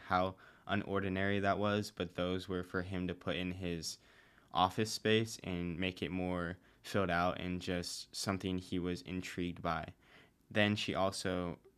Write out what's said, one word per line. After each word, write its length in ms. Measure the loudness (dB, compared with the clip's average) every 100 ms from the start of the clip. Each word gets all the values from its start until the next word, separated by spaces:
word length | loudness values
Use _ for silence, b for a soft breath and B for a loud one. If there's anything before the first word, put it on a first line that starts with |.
| 0
how 260 | 2 2 -2 B B -2
unordinary 720 | -2 0 0 0 2 2 4
that 160 | 4 4
was, 360 | 4 2 0
but 220 | -4 -4 -2
those 320 | 0 -2 -2
were 160 | -4
for 180 | -2 -4
him 240 | -2 -2 -2
to 80 |
put 220 | -2 -4 -2
in 160 | -2
his 460 | -4 -4 -4 -6 -10 B B B B B
office 380 | 4 4 4 0
space 480 | 0 4 4 4 -4
and 340 | -4 -2 -2 0
make 240 | -2 -2
it 80 | -2
more 480 | 0 0 0 -2 -6 B B
filled 280 | -4 0 2
out 280 | 4 2 0
and 240 | -2 -4
just 520 | -2 -2 -4 -8 -10
something 440 | -4 -2 0 0 -2
he 220 | -2 -2
was 220 | 0 -2
intrigued 600 | -4 -6 -6 -4 -4 -2
by. 240 | -2 -2 -4 -12 B B B B -2
Then 240 | 2 4
she 220 | 4 0 2
also 600 | 2 0 0 0 -2 -6 -12